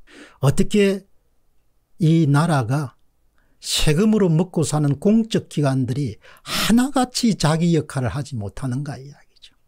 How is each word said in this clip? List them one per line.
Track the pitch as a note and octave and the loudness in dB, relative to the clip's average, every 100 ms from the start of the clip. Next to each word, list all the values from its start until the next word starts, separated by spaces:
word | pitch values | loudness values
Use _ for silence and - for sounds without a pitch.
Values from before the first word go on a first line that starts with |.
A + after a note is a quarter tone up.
| - - - - | -20 -20 -20 -2
어떻게 | C3+ - F#3+ G#3 G3 F#3+ - _ _ _ _ _ _ _ _ - | 0 2 2 2 2 0 -8 _ _ _ _ _ _ _ _ -2
이 | D#3+ E3 D3 | 2 4 4
나라가 | C#3+ E3+ C#3+ A2 C#3+ C3+ _ _ _ _ _ _ _ | 2 2 0 0 -4 -6 _ _ _ _ _ _ _
세금으로 | - - D#3 D3+ A3 G#3+ F#3 | -6 0 2 2 2 2 2
먹고 | D#3 F3+ F3 | 2 0 -2
사는 | C#3+ D3+ D3 C#3 | -2 0 -2 0
공적 | G3+ A3+ A3 - - | 2 2 2 -4 -4
기관들이 | - C#3 C3 A#2+ B2+ B2+ - - - | -2 0 0 -2 -4 -6 -10 -20 -20
하나같이 | - - F3 A#3 C4+ C4+ B3 - A#3 F3+ | -8 -4 2 2 2 0 -2 0 0 2
자기 | D3+ D#3+ E3+ D#3+ | 0 2 2 0
역할을 | C#3+ C#3 A#2+ | -2 -4 -4
하지 | D3 - | -6 -8
못하는가 | A#2+ G2+ - C3+ B2+ D3 B2 | -8 -10 -8 -6 -6 -8 -12
이야기죠. | C#3 - _ _ - _ | -16 -20 _ _ -20 _